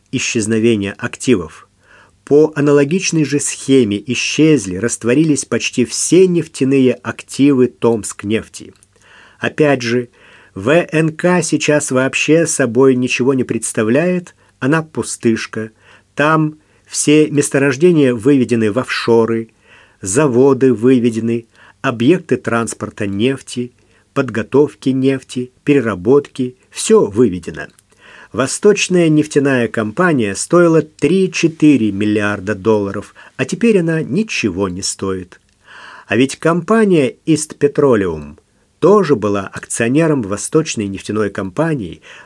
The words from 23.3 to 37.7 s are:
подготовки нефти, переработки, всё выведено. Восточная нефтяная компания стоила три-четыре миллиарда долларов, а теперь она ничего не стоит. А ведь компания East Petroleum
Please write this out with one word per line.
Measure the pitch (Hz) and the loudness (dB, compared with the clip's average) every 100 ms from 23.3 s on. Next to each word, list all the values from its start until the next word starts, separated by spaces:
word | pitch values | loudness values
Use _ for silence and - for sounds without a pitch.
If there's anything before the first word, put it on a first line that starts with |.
| 131 - 123 123 _ _ _ _ | -4 -10 -10 -10 _ _ _ _
подготовки | - 127 110 104 135 147 - 135 | -6 -4 -4 0 2 2 -2 -2
нефти, | 131 135 135 - 131 123 _ | 0 0 -2 -6 -10 -10 _
переработки, | - 143 113 90 98 143 - - 123 - _ | 0 2 0 -2 2 2 2 -6 -8 -10 _
всё | - - 220 110 | -6 2 2 4
выведено. | 98 - 90 85 76 - _ _ _ - - - | 2 2 0 -8 -12 -14 _ _ _ -20 -20 -8
Восточная | 180 131 - 208 202 - 175 165 | -4 -4 0 2 2 0 2 2
нефтяная | 151 151 147 139 131 113 | 2 2 0 2 0 0
компания | - 107 107 180 139 101 95 | -4 -4 0 0 0 -2 -4
стоила | - 175 175 160 | 0 2 4 2
три-четыре | 156 - 143 190 185 - 165 160 151 135 107 | -2 -2 0 2 0 -2 -4 2 2 4 0
миллиарда | 98 107 104 104 101 95 | -2 -2 0 -2 -4 -6
долларов, | 104 107 107 98 98 - - - - | -2 0 0 -2 -8 -12 -18 -12 -8
а | - | -6
теперь | 170 233 196 | -2 2 2
она | 165 160 | 0 -2
ничего | 151 160 220 - 104 87 98 | -2 -4 -4 -4 -4 -2 -4
не | 90 | -4
стоит. | - - 98 95 90 - _ _ _ - - - - | -8 -6 -6 -6 -10 -20 _ _ _ -20 -20 -14 -2
А | 110 | 0
ведь | 131 - | 0 0
компания | 160 170 165 220 208 170 123 - - | -2 0 0 2 4 2 0 -2 -2
East | 156 - - | -2 -2 -2
Petroleum | 143 | -2